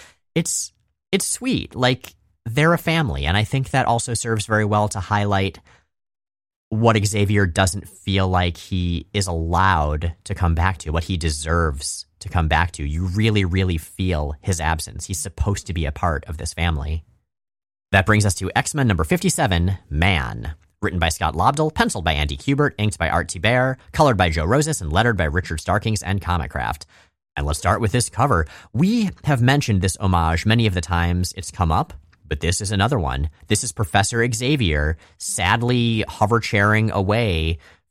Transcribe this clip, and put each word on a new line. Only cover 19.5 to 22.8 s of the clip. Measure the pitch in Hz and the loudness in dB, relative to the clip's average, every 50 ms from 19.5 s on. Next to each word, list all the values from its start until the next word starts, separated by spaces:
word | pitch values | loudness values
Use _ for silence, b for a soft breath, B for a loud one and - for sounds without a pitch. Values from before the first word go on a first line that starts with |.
| 92 85 85 92 95 - - - | 2 2 2 0 -2 -4 -6 -6
Man. | 73 73 82 98 95 78 64 58 52 57 57 67 76 - _ _ _ _ | -2 0 2 2 2 0 -2 -4 -8 -10 -10 -10 -12 -12 _ _ _ _
Written | - 101 85 90 | -6 -4 -2 0
by | 87 80 | 0 0
Scott | - - 95 80 78 | 0 -2 -2 -2 0
Lobdell, | 80 92 123 143 147 156 156 - | 0 2 2 2 2 0 0 0
penciled | - 233 233 - 104 80 | 0 0 0 -2 -2 -2
by | 85 76 | 0 0
Andy | 73 76 71 71 | 0 -2 -2 -4
Kubert, | 65 - - 139 135 147 135 - | -4 -2 0 0 2 0 0 0
inked | - | -2